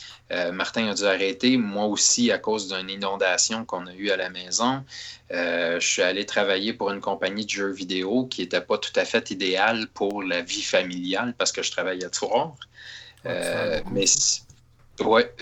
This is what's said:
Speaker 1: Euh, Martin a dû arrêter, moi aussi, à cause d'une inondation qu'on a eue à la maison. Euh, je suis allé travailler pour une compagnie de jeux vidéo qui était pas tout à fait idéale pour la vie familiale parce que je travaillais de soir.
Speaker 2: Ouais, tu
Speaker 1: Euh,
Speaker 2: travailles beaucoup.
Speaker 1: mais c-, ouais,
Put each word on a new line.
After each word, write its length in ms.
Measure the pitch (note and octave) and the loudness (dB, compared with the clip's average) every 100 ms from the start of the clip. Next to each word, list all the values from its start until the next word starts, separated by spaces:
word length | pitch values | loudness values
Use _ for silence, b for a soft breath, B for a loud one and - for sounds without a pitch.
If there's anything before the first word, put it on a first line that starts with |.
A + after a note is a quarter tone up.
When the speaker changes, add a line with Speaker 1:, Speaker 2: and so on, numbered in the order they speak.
| B B - | B B -6
Speaker 1:
Euh, 200 | F2 F2 | -2 0
Martin 380 | F#2 G2 A#2+ A2 | 0 -2 0 0
a 60 | |
dû 100 | F#2+ | 2
arrêter, 540 | G2+ F#2 G2 F2 B2+ B2+ | 2 4 2 2 4 4
moi 260 | G#2 G2+ | 2 0
aussi, 480 | G#2+ G2 - - A#2 | 0 4 4 4 4
à 60 | F#2+ | 2
cause 340 | - G#2+ F#2+ | 0 -2 -2
d'une 160 | F#2+ F#2+ | -6 -6
inondation 760 | G2 G2 G2 F#2 F2+ - A2+ A2+ | -4 -4 0 2 4 2 0 -4
qu'on 200 | F#2 F2+ | -6 -8
a 80 | |
eue 160 | F#2 G2+ | -6 -2
à 60 | F#2+ | 0
la 140 | F#2 | -2
maison. 540 | F2+ F2+ F#2+ A#2+ C3+ C3+ B B B - | -6 -4 0 2 0 -6 B B B -8
Euh, 460 | F2+ F2 E2+ E2+ F2 | -2 0 0 0 0
je 60 | - | 0
suis 160 | - | 2
allé 220 | F#2 F#2 | 2 2
travailler 480 | G2+ A2 G2+ F#2+ G#2 | -2 0 2 2 0
pour 180 | A#2 G2 | -2 -2
une 100 | G2+ | -2
compagnie 420 | G2+ F#2+ F#2+ G2+ | -4 -2 -2 -2
de 60 | G#2 | -4
jeux 220 | G2+ G2 | -2 -2
vidéo 520 | F#2+ F2+ F#2 F#2+ A#2+ C3 | -4 -4 -2 2 0 0
qui 160 | - | -4
était 200 | F2+ F2 | -2 -2
pas 160 | - - | 0 -2
tout 140 | - - | 0 0
à 80 | |
fait 260 | F2+ - - | 2 0 -2
idéale 560 | F#2+ F#2 F#2 G#2+ A#2 A2 | -4 0 2 2 2 -2
pour 340 | - G2+ G2+ | -2 -2 -2
la 180 | F#2 F2 | -2 -2
vie 220 | E2+ G#2 | -2 -6
familiale 720 | - G2 F#2 F2+ F2+ F#2+ A#2+ A#2 | 2 2 2 -4 -2 -2 -2 0
parce 160 | F2+ | -2
que 100 | - | 0
je 80 | E2+ | -4
travaillais 380 | - F2+ F2+ F2 | -2 -2 -2 -4
de 60 | |
soir. 400 | - F#2+ A2+ D#3+ C#3+ B B B B B B | -4 0 0 0 -6 B B B B B B
Speaker 2:
Ouais, 160 | E2+ F2 | -6 -4
tu 0 | |
Speaker 1:
Euh, 100 | F2 | -2
Speaker 2:
travailles 280 | E2+ E2+ D#2+ | -2 0 -2
beaucoup. 120 | E2 | -2
Speaker 1:
mais 120 | G2 G2 | 0 4
c-, 360 | - - - - - _ _ - - | 4 2 0 -6 -20 _ _ -20 -4
ouais, 320 | G#2 A2 A#2+ - | 4 4 4 -2